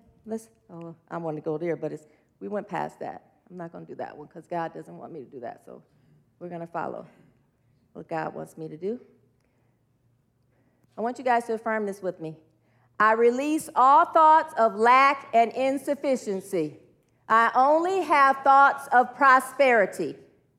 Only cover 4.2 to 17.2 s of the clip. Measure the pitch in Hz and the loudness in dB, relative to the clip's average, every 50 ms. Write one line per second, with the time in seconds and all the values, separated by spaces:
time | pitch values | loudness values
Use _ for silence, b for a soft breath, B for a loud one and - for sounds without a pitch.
4.2 | 151 147 _ 175 160 _ 175 170 165 160 - 156 156 - 170 - 123 120 165 151 | -20 -20 _ -20 -16 _ -8 -8 -8 -8 -10 -14 -18 -18 -20 -20 -20 -18 -18 -18
5.2 | 120 110 - 123 117 113 - - _ - - - - _ _ _ _ _ _ _ | -20 -18 -18 -16 -16 -16 -16 -18 _ -20 -20 -20 -20 _ _ _ _ _ _ _
6.2 | _ _ _ _ 175 175 175 170 170 170 - 165 - - - - 180 b b b | _ _ _ _ -18 -16 -14 -14 -14 -12 -10 -8 -8 -8 -10 -12 -14 b b b
7.2 | b b b b _ _ _ _ _ _ _ _ _ _ _ - 156 - 170 160 | b b b b _ _ _ _ _ _ _ _ _ _ _ -20 -14 -10 -8 -8
8.2 | 160 - - 156 160 160 - 160 160 156 156 156 175 202 240 254 - _ _ _ | -8 -8 -10 -12 -14 -14 -16 -16 -16 -14 -14 -10 -10 -10 -10 -10 -12 _ _ _
9.2 | _ _ _ _ _ _ _ _ _ _ _ _ _ _ _ _ _ _ _ _ | _ _ _ _ _ _ _ _ _ _ _ _ _ _ _ _ _ _ _ _
10.2 | _ _ _ _ _ _ _ _ _ _ _ _ _ _ _ - 214 240 247 - | _ _ _ _ _ _ _ _ _ _ _ _ _ _ _ -8 -8 -8 -8 -6
11.2 | 254 254 240 233 240 - 226 220 - 226 220 220 214 196 196 196 190 185 180 - | -2 -2 0 0 -2 -4 -6 -6 -6 -4 -4 -4 -4 -6 -8 -8 -8 -10 -10 -8
12.2 | 160 156 156 - _ _ _ _ _ _ _ _ _ _ _ - 208 220 220 226 | -12 -14 -14 -16 _ _ _ _ _ _ _ _ _ _ _ 0 2 2 4 4
13.2 | 233 240 240 254 285 302 302 311 - - - 240 247 269 277 311 349 339 - 330 | 4 2 2 2 -2 -2 -4 -4 -6 -4 0 2 4 6 6 6 4 4 4 6
14.2 | 311 311 311 320 311 320 - - 226 220 196 208 220 240 247 262 269 277 285 285 | 6 6 6 6 4 0 -2 0 0 0 0 2 4 4 6 6 4 4 2 -2
15.2 | - - - 226 233 226 - - 262 269 269 277 277 311 285 - - 285 262 - | -6 -2 0 2 2 2 0 -2 -2 -2 -2 -4 -4 -6 -6 -4 -2 -2 -2 -2
16.2 | - 214 196 190 180 - - 175 156 151 139 - _ _ _ _ _ _ _ _ | -4 -6 -8 -8 -8 -6 -4 -4 -4 -6 -8 -14 _ _ _ _ _ _ _ _